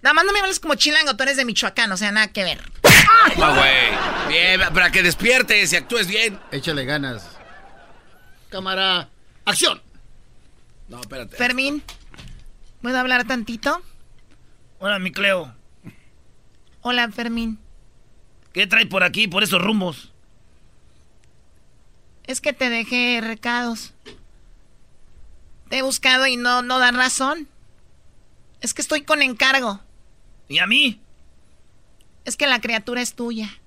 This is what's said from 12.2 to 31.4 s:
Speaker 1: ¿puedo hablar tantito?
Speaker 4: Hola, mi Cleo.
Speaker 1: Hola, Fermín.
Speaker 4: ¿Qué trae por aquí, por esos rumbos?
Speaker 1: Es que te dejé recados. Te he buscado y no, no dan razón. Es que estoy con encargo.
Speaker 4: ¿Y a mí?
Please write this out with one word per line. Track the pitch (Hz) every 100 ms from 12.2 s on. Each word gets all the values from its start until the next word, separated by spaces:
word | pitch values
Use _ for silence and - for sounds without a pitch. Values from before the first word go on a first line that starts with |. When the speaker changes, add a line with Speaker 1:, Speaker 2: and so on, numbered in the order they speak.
| - - - - - -
Speaker 1:
¿puedo | 233 254
hablar | 254 254 247
tantito? | 254 214 226 285 330 - - - - - - - - - -
Speaker 4:
Hola, | 190 202
mi | 185
Cleo. | 156 202 190 151 113 - - - - - - - - - - - -
Speaker 1:
Hola, | 240 247 240
Fermín. | 214 233 233 226 214 - - - - - - - - -
Speaker 4:
¿Qué | - 196
trae | 220 220
por | 190
aquí, | 180 175 214
por | 180
esos | 208 180
rumbos? | 185 220 180 156 - - - - - - - - - - - - - - - - - - - - - - -
Speaker 1:
Es | 254
que | 294
te | 262 254
dejé | 233 220 247 247 240
recados. | 226 226 240 240 240 226 - - - - - - - - - - - - - - - - - - -
Te | 254
he |
buscado | 262 262 262 254 262
y | 247
no, | 247 247
no | 247 254
dan | 247 247
razón. | 254 - 269 320 294 - - - - - - - - - - -
Es | 247
que | -
estoy | - 302
con | 294 302
encargo. | 269 233 269 269 240 196 - - - - - - -
Speaker 4:
¿Y | 151
a | 180
mí? | 247 285 - - - - -